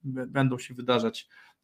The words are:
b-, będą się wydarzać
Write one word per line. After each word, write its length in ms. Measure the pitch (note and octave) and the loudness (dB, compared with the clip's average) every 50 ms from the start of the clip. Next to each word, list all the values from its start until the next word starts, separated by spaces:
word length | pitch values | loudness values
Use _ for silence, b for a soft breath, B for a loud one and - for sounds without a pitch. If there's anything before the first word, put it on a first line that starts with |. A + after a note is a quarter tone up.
| - | -10
b-, 220 | C#3 C3 C3 B2+ | -8 -6 -6 -8
będą 320 | B2 - C#3 C3+ C3 B2+ B2+ | -2 0 2 2 2 2 0
się 160 | - - B2+ | -4 -10 -12
wydarzać 540 | B2 A#2+ B2 B2 A#2 A2+ A2+ A2 - - b b b b b b b | -6 0 2 2 4 4 2 -2 -4 -10 b b b b b b b